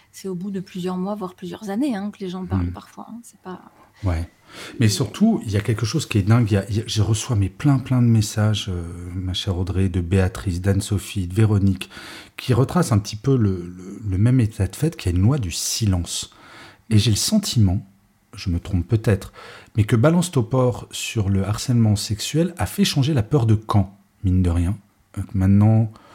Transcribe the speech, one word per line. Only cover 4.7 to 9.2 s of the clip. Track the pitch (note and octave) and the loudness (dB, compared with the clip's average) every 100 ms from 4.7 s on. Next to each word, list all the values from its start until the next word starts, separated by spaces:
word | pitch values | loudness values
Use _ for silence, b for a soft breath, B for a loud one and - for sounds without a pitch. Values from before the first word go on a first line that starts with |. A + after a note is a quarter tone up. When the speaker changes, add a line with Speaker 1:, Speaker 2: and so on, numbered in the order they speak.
| - | 0
Speaker 2:
Mais | |
Speaker 1:
Mais | A2 | 0
Speaker 2:
surtout, | - A#2+ - A3 G#3+ - | 0 -4 0 2 2 0
il | |
y | G2+ | -2
a | |
quelque | G2 A2+ A2+ | 0 -2 -2
chose | D#3 - | -4 0
qui | G#2+ | 0
est | |
dingue. | F#2+ A#2+ G#2+ | 4 4 4
Il | |
y | G2+ | 0
a, | - | 0
il | G#2 | -4
y | |
a, | - | -2
je | A2 | -2
reçois, | G2 A2 - | 0 0 0
mais | G#2+ F#2 | 0 0
plein, | - D3 C3+ | 0 2 2
plein | C3 B2+ | 2 2
de | A#2+ | 4
messages, | A2+ G#2 G#2+ G#2+ G#2 - | 4 2 0 0 0 -4
euh, | F2 E2+ F2 F2+ | -6 -8 -10 -10
ma | F2+ | -6